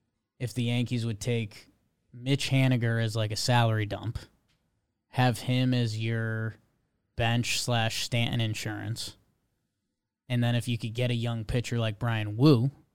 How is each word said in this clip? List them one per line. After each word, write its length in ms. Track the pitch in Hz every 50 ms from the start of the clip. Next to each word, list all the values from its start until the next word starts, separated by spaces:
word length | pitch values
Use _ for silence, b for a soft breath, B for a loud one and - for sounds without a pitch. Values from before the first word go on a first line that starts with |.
| _ _ _ _ _ _ _ -
if 160 | 127 117 -
the 80 | 127 120
Yankees 400 | 120 120 120 123 117 127 120 113
would 160 | 117 110 101
take 480 | - 123 120 117 113 101 - - - _ _ _ _ _ _ _ _ _ -
Mitch 340 | 120 123 131 139 135 - -
Haniger 540 | 135 135 131 131 127 120 113 117 113 113 113
as, 120 | 110 107
like, 160 | 113 107 104
a 60 | 107
salary 480 | - - - 123 120 117 113 110 107 107
dump, 340 | 101 104 98 98 107 - - - - _ _ _ _ _ _ _ _ _ _ _ _ _ _ _ _
have 320 | - - 127 127 117 -
him 340 | - - 127 127 127 127 127
as 240 | 123 120 117 107 110
your 580 | 113 113 117 113 113 113 110 110 110 110 - - _ _ _ _ _ _ _ _ _ _ _
bench 440 | - 117 113 117 120 113 - - -
slash 440 | - - 120 117 113 113 - - -
Stanton 360 | - - 117 117 117 117 117
insurance, 760 | 113 110 107 - - 110 107 104 104 107 117 - - - - _ _ _ _ _ _ _ _ _ _ _ _ _ _ _ _ _ _ _ _ _ _ -
and 140 | 123 120 120
then 100 | 120 120
if 140 | 120 120 123
you 80 | 120
could 160 | 113 - 113 110
get 180 | 120 127 123
a 40 | 123
young 280 | 117 117 120 117 113 110
pitcher 320 | - - 123 113 - 120 117
like 200 | 113 110 107 -
Bryan 380 | 123 117 113 110 107 104 104
Woo, 340 | 110 131 160 143 113 120 139 - - - _ _